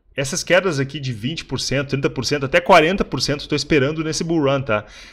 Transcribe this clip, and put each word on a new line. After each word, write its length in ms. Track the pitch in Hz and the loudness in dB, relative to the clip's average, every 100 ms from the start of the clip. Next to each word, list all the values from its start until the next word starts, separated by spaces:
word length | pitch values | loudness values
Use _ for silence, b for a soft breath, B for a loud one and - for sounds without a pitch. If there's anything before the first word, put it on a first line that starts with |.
| _ - | _ -6
essas 260 | 139 185 | -4 -4
quedas 380 | - 175 190 139 | 2 4 4 0
aqui 180 | 135 160 | -2 -4
de 140 | 131 | -6
vinte 320 | 110 120 165 | -4 -4 -6
por 160 | - 131 | -6 -6
cento, 300 | - 131 135 | -2 -4 -2
trinta 180 | 135 123 | -2 -2
por 160 | - | -2
cento, 220 | 110 147 139 | -2 -2 0
até 120 | 170 | 0
quarenta 460 | - 180 156 196 | 6 6 6 2
por 160 | - 139 | -2 -2
cento 260 | - 143 - | -2 -4 -2
tô 80 | |
esperando 480 | 147 - 156 135 160 | -4 2 2 2 -2
nesse 220 | 156 151 | -4 -4
bull 200 | 165 170 | -2 0
run, 180 | 135 139 | 2 0
tá? 240 | 131 104 104 B B | 0 -2 -2 B B